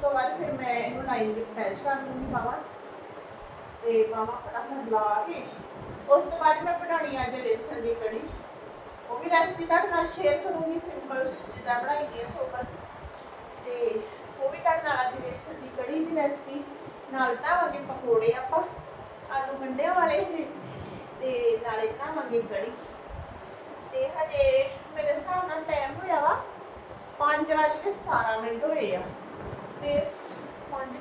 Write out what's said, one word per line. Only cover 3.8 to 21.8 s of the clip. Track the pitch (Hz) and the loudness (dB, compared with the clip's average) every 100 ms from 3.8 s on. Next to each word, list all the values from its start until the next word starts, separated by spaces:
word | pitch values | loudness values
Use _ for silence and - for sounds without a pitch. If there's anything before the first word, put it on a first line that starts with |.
ਤੇ | 233 226 220 | 4 6 6
ਬਾਹਾਂ | 226 220 | 2 -2
ਫਟਾਫਟ | - - 233 269 277 226 | -4 -6 -6 -6 -6 0
ਲਾ | 220 214 214 349 | 2 4 2 0
ਕੇ | 330 - - - - - - - | -4 -8 -12 -14 -12 -12 -8 6
ਉਸ | 294 | 8
ਤੋਂ | - 330 | 8 4
ਬਾਅਦ | 311 311 | 4 4
ਮੈਂ | 339 339 | 2 -2
ਬਣਾਉਣੀ | 339 330 294 269 | 0 0 0 -2
ਆ | |
ਅੱਜ | 247 254 | -2 -2
ਬੇਸਣ | 233 226 - 233 | 0 0 -2 -4
ਦੀ | 226 226 | -2 0
ਕੜੀ। | 220 226 320 - - - - - - - - | -2 -4 -6 -10 -12 -14 -14 -14 -14 -14 -8
ਉਹ | - | -6
ਵੀ | 339 | 4
ਰੈਸਪੀ | 330 339 330 339 | 4 4 0 4
ਤੁਹਾਡੇ | 339 403 | 4 6
ਨਾਲ | 330 330 | 2 0
ਸ਼ੇਅਰ | - 494 - | 2 4 4
ਕਰੂੰਗੀ, | 381 320 320 339 | 2 0 0 -2
ਸਿੰਪਲ | - - - 262 262 - - - | -4 -8 -4 -2 -2 -4 -10 -6
ਜਿੱਦਾਂ | 240 240 | 0 2
ਬਣਾਈ | 254 294 294 | 2 0 -2
ਦੀ | 233 | -4
ਆ | 233 - | -6 -4
ਸੋਬਰ। | 254 247 247 - - - - - - - - - - | -4 -4 -6 -10 -14 -14 -14 -14 -14 -14 -14 -12 -6
ਤੇ | 480 233 220 - - - - | 0 2 2 -2 -10 -14 -2
ਉਹ | 269 | -2
ਵੀ | 339 | 2
ਤੁਹਾਡੇ | 339 320 | 4 4
ਨਾਲ | 302 269 254 | 2 2 0
ਅੱਜ | 254 | -2
ਬੇਸਣ | 254 254 - 330 | -6 -8 -10 -10
ਦੀ | 262 - | -8 -6
ਕੜੀ | - 320 320 | -2 0 2
ਦੀ | 320 | 4
ਰੈਸਪੀ, | 285 - - 285 - - - - - | 2 2 -6 -8 -8 -12 -12 -14 -4
ਨਾਲ | 269 254 233 | 2 2 2
ਬਣਾਵਾਂਗੇ | 302 339 - - 277 | 4 4 4 0 -6
ਪਕੌੜੇ | - 247 226 226 254 | -4 4 6 6 4
ਆਪਾਂ | - 320 339 - - - - - - 269 | 2 2 2 -4 -12 -12 -14 -14 -4 -2
ਆਲੂ | 269 269 | -2 -4
ਗੰਢਿਆਂ | 269 254 330 370 | -4 0 4 6
ਵਾਲੇ, | 330 294 392 330 - - - - - - - - | 6 4 2 -2 -4 -8 -10 -10 -10 -12 -12 -4
ਤੇ | 262 247 233 220 | 0 2 4 4
ਨਾਲੇ | 233 220 | 2 0